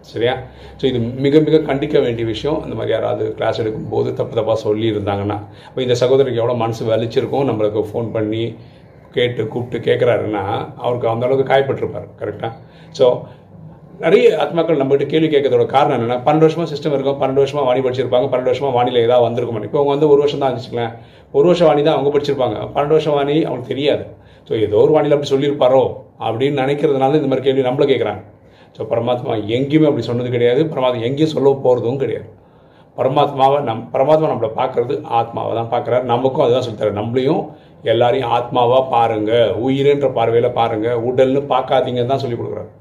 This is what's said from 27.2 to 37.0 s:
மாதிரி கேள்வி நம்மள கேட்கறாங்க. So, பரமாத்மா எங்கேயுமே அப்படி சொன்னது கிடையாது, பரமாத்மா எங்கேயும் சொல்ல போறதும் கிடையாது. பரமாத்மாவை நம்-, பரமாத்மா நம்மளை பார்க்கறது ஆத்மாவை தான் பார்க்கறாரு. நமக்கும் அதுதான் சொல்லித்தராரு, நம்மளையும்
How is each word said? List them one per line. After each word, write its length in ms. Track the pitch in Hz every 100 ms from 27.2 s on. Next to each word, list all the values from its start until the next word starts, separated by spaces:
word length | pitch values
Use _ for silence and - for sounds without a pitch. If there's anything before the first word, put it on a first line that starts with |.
| 135
மாதிரி 160 | 131 131
கேள்வி 180 | 131
நம்மள 220 | 127 139 139
கேட்கறாங்க. 360 | 120 110 101 - - - - -
So, 140 | -
பரமாத்மா 500 | 113 117 120 120 135 110 101
எங்கேயுமே 380 | 120 139 151 151
அப்படி 160 | 120
சொன்னது 260 | 117 120 123
கிடையாது, 300 | 120 120 131
பரமாத்மா 340 | 156 135 127 120
எங்கேயும் 320 | 117 139 156
சொல்ல 180 | - 139 127
போறதும் 420 | 127 123 113 135
கிடையாது. 260 | 120 - - - _ _ - - - -
பரமாத்மாவை 640 | 135 151 135 131 135 143
நம்-, 260 | 123 113 117
பரமாத்மா 400 | 131 143 156 156
நம்மளை 220 | 127 113
பார்க்கறது 420 | - 131 131 120 139 -
ஆத்மாவை 420 | 120 117 117 107
தான் 160 | 110 117
பார்க்கறாரு. 340 | 123 120 123
நமக்கும் 400 | 123 120 131 151
அதுதான் 220 | 127 127 117
சொல்லித்தராரு, 300 | 104 104
நம்மளையும் 460 | 101